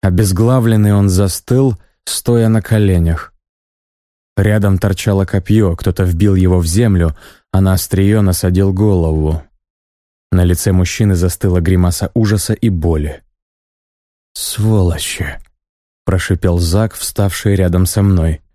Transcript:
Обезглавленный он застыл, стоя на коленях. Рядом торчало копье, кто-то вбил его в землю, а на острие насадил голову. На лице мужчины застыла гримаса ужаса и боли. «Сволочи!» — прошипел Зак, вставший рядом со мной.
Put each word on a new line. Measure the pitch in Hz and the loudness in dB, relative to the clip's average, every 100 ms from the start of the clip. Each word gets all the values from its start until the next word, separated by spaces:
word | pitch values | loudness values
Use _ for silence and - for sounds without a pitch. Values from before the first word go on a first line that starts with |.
Обезглавленный | 98 90 104 92 113 131 117 110 104 | 0 0 0 2 2 2 2 2 2
он | 101 101 | 2 2
застыл, | 92 98 - - 123 135 104 _ _ - | 2 0 -4 -2 0 2 -2 _ _ -10
стоя | - - 120 113 | -8 -2 0 2
на | 110 | 0
коленях. | - 110 104 90 82 85 - _ _ _ _ _ _ _ _ _ _ - | 0 0 2 2 0 -2 -6 _ _ _ _ _ _ _ _ _ _ -2
Рядом | 101 107 101 95 | 0 2 0 0
торчало | 101 95 - 98 95 | 0 -2 -2 0 0
копье, | 101 - 107 101 85 | -4 0 0 2 -2
кто-то | - 90 | -4 -2
вбил | 92 82 104 95 | -2 0 2 2
его | 92 90 | 2 2
в | 82 | 0
землю, | 90 117 95 82 76 - - _ | 0 2 2 0 -4 -14 -20 _
а | 95 | 0
на | 95 | 2
острие | 95 - 95 98 110 | 0 -2 0 2 2
насадил | 101 87 92 90 98 | 2 0 0 2 0
голову. | 92 107 95 82 78 76 80 - _ _ _ _ _ _ _ _ | 2 2 2 0 0 -2 -4 -8 _ _ _ _ _ _ _ _
На | 92 | 0
лице | 90 87 - | 2 0 0
мужчины | 92 90 - 107 92 | 0 0 0 0 2
застыла | 90 - 98 90 | 0 -2 -2 0
гримаса | 85 92 90 87 - - | 0 2 0 -2 -4 -2
ужаса | 107 104 - | 0 -2 -2
и | 110 113 | -2 -2
боли. | 90 82 80 76 - _ _ _ _ _ _ _ _ _ _ _ | -2 -2 -2 -4 -10 _ _ _ _ _ _ _ _ _ _ _
«Сволочи!» — | - - - 107 107 90 71 - - 71 - - _ _ _ _ _ - | -14 -12 -4 0 2 0 -2 -6 -8 -10 -10 -18 _ _ _ _ _ -4
прошипел | 92 - 90 92 87 | -4 -2 -2 0 0
Зак, | 85 92 113 - | 0 0 -2 -4
вставший | - - 101 - 104 101 | -10 -4 -4 -2 -2 0
рядом | 90 87 90 | 0 0 0
со | - | 2
мной. | 98 92 80 78 _ | 2 2 0 -4 _